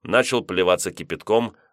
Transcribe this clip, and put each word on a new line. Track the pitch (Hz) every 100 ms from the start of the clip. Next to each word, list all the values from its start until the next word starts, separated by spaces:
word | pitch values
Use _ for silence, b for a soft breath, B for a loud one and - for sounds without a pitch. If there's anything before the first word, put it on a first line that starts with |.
начал | - 113 127 123
плеваться | - 92 90 90 92
кипятком, | - 85 87 - 110 117 b b